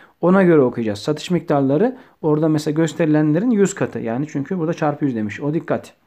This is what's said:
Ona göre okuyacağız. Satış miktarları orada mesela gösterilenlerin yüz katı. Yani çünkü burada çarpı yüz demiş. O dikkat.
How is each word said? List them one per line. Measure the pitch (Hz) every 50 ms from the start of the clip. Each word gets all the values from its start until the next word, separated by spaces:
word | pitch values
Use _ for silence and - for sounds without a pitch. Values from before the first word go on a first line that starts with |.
| - - _ _
Ona | - 170 185 196 190
göre | 175 170 151
okuyacağız. | 131 123 120 - 117 107 101 98
Satış | - - 151 151 - -
miktarları | 180 170 156 - 156 143 139 131 139 156 202 254 254 - - - _ _ -
orada | 160 151 151 160 160
mesela | 156 151 151 156 151
gösterilenlerin | 156 165 160 156 - 175 156 151 151 156 151 151 170 208 254
yüz | 240 202 196 190 -
katı. | - 135 - - 117
Yani | 120 113 113 123 151 147
çünkü | - 147 139 - 190 185
burada | 160 160 165
çarpı | - 165 151 147 147 156
yüz | 139 123
demiş. | 113 107 104 101 -
O | 147 143 151
dikkat. | 170 156 - 147 113 - - - _ _